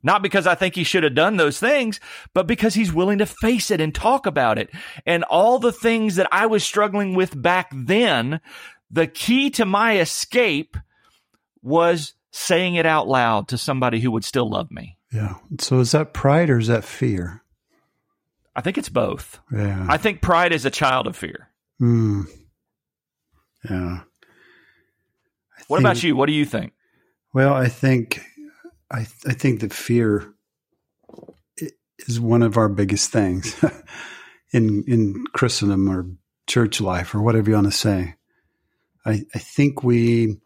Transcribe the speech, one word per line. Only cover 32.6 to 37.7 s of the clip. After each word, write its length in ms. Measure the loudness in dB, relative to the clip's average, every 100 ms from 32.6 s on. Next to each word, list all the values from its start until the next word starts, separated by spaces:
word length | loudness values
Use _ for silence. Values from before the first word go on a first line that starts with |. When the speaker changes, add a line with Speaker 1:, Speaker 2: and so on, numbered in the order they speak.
| 0
Speaker 2:
biggest 420 | 0 0 0 0
things 420 | 0 0 -2 -6 -2 -2 -2 -20 -18 -18
<laughs> 440 | -18 -20 _ _
in, 320 | 0 2 0 0
in 380 | 2 2 -2 -8
Christendom 560 | -2 0 0 0 2 0
or 180 | -2 -6 -14 _ _ -4
church 320 | 0 0 0
life 340 | -2 -4 -4
or 80 | -2
whatever 280 | 2 2 2
you 60 | 2
wanna 140 | 2